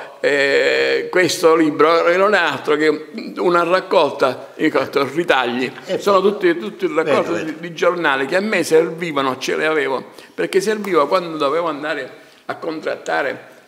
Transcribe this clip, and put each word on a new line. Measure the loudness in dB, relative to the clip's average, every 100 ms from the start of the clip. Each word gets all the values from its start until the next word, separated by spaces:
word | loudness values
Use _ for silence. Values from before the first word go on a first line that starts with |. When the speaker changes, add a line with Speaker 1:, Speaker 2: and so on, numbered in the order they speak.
| -14 -4
Speaker 1:
eh, | 0 2 2 2 2 2 0 0 0
questo | 0 0 4 4 4
libro, | 2 4 4 4 4
e | 4
non | 4
è | 2
altro | 0 -2 -2 2
che | 2 0 -6 -12 -10 -2
una | 0 2
raccolta, | 2 0 2 2 2 2 0 0 -10 -2
io | 0
ho |
fatto | 0 0 -2 -2
ritagli, | -2 2 2 2 -2 -4 -6 -6
Speaker 2:
Eh, | -2
Speaker 1:
sono | 2 4
Speaker 2:
poi | 4
Speaker 1:
tutti, | 2 0 0
tutti | -4 -6 -2
raccolti | 0 2 0 0
Speaker 2:
Vero, |
vero. | -4 -6
Speaker 1:
di, | -10
di | -10
giornali | -2 0 0 0 0 0
che | -2
a |
me | 0 -2
servivano, | 2 2 2 -4 -4 -2 -2 -2
ce | -4 -2
le | 0
avevo, | 0 -2 -4 -8 -20 -16 -6
perché | -2 0
serviva | 0 -4 0 2 2
quando | 0 -2 -4
dovevo | -2 0 -4
andare | -4 -6 -6 -8 -14 -20 -20 -12
a | -8
contrattare | -8 -6 -6 -6 -4 -2 -2 -6 -14 -20